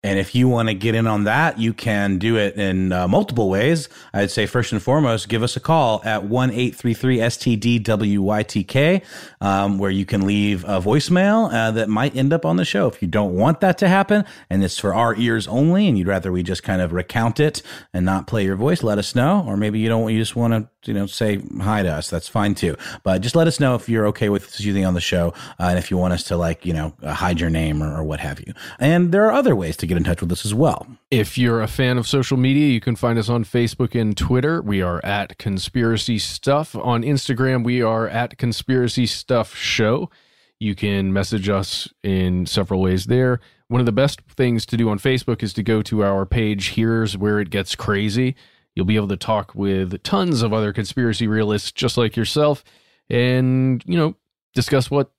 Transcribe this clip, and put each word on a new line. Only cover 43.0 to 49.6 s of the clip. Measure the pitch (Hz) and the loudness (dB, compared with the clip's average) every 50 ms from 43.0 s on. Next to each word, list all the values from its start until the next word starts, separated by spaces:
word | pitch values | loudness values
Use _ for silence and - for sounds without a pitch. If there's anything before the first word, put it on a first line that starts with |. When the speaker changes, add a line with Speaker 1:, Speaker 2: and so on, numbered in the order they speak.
| 92 | 0
Speaker 2:
there. | 113 123 123 131 127 123 120 - _ _ _ _ _ | 0 2 2 2 2 0 -2 -4 _ _ _ _ _
One | 120 123 | 0 2
of | 123 | 2
the | 120 107 | 2 2
best | 113 135 143 - - _ | 2 2 2 0 -4 _
things | _ - - 131 123 120 113 107 | _ -2 0 0 2 2 0 -2
to | - - | -2 0
do | 113 117 113 | 0 0 0
on | 104 101 | 0 0
Facebook | - 139 131 127 - - 117 - - | 0 0 0 0 0 -2 -2 -2 -2
is | 104 - | -6 -4
to | - 104 | -4 -2
go | 104 113 107 104 | 0 0 0 0
to | - - 107 101 | 0 0 0 2
our | 98 98 95 98 | 2 2 0 0
page, | 92 - 123 110 107 107 98 95 - | 0 0 0 0 0 -2 -2 -4 -4
Here's | - - 113 113 113 113 113 104 98 | -2 0 0 2 2 0 0 -2 -2
Where | 95 98 104 104 104 | -2 0 0 2 0
It | 104 85 | -2 -2
Gets | 76 101 95 - - | -4 -6 -4 -4 -8
Crazy. | - - 110 104 98 104 107 98 120 131 127 127 _ - _ _ _ _ _ _ | -6 -4 -2 -2 0 0 0 0 0 0 0 -2 _ -14 _ _ _ _ _ _
You'll | - 98 | -4 0
be | 90 104 | 2 2
able | 107 101 98 | 2 2 0
to | 101 | -4
talk | 92 - - 110 104 98 - - | -4 -2 -2 -2 -2 -2 -6 -6
with | 101 | -4